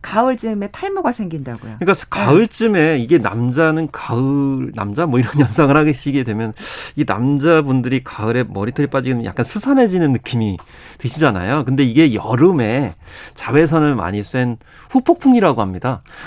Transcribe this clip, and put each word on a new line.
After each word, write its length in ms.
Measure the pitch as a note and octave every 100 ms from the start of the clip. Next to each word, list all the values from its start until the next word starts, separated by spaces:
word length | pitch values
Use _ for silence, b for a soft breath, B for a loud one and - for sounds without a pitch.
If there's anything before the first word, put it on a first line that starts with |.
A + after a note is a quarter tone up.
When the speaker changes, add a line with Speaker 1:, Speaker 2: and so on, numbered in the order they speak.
Speaker 1:
가을쯤에 640 | - G3+ B3+ B3 A3+ G#3 G3+
탈모가 440 | - G4 G4 D4+
생긴다고요. 640 | A#3+ F#3+ D#3+ C3 A#2 A2 A2
Speaker 2:
그러니까 140 | F3
Speaker 1:
네. 120 | G3 -
Speaker 2:
가을쯤에 920 | G2 G#2+ D#3+ A3+ - A3 G3 D#3 D3+
이게 180 | A#2 D#3+
남자는 720 | G#2+ G#2+ A#2+ B2+ D#3+ D#3 D#3
가을, 800 | - - A#2 C3 C#3+ C#3 C3+ B2+ G#2+
남자 300 | G2+ G2+ E3+
뭐 140 | B2
이런 140 | A#2
<laughs> 80 | C#3+
현상을 340 | C3 G2+ C#3+ C#3+
하시게 480 | D3+ C#3 D3 C#3
되면, 300 | A#2 G#2+ A2+ G#2+ B B B -
이 80 | D3
남자분들이 1000 | G2 B2+ C#3+ D3+ D#3+ C#3+ C3 B2 C3
가을에 400 | B2+ - G#2+ A#2+ A2+
머리털이 400 | G2 G#2+ B2 C#3+
빠지면 380 | C#3 B2+ B2 A2+
약간 180 | - D3+
스산해지는 680 | G#3+ B3+ C#4 A3+ F3+ D#3
느낌이 440 | A#2+ - A#2+ A2 F#2 B B B B
드시잖아요. 680 | A#2+ D3+ D3+ F#2+ F#2 D3 C3
근데 180 | C3+
이게 300 | C3 A#2 D#3+
여름에 800 | G#2+ - A#2+ E3+ E3+ A2 B2+ B2 D#2+ B B B
자외선을 640 | - - C3+ D#3+ D#3+ D3+ B2+
많이 280 | F2 G2+
쐴 340 | G2+ B2+ B2 A#2 b b b
후폭풍이라고 720 | C4 B3 F4 C4+ B3 G#3+ A3+
합니다. 400 | G2 F#2 B2+ B2 _ B